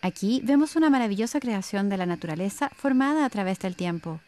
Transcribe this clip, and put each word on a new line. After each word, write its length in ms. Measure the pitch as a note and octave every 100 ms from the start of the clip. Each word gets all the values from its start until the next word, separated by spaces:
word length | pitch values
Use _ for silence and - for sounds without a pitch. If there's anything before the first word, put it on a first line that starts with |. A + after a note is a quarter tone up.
Aquí 380 | F#3 - G3 B3+ A3+
vemos 320 | C#4+ D4+ E4
una 120 | D#4+
maravillosa 520 | C4+ A3+ G3+ A3+ D4
creación 480 | B3 G3+ F#3 G3+ G3+
de 80 | G3
la 80 | F3+
naturaleza 640 | E3+ E3+ D#3 G3 - C#4+
formada 560 | - C#4 C4 C4+ D4+ C#4
a 40 |
través 300 | G#3 F#3+ F#3+
del 160 | F#3+ F3+
tiempo. 460 | F3+ E3+ E3 D#3+